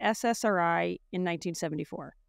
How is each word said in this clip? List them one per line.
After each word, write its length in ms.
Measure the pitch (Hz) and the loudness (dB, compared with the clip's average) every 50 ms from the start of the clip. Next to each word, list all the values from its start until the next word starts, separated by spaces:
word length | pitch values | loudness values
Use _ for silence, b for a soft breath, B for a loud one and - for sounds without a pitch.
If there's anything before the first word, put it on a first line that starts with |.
S 240 | - 208 220 - - | 0 0 0 2 0
S 200 | 233 233 - - | 0 0 2 2
R 140 | 220 202 180 | 2 4 4
I 400 | 170 170 170 170 170 175 180 - _ _ - | 4 4 4 2 2 0 -2 -6 _ _ -4
in 100 | 180 180 | -2 0
nineteen 320 | 180 170 165 - 185 165 | 0 -2 -2 -4 -6 -4
seventy-four." 600 | - - 160 151 151 151 - - 180 147 - - _ _ | -4 -4 -4 -2 -4 -6 -6 -8 -10 -12 -12 -14 _ _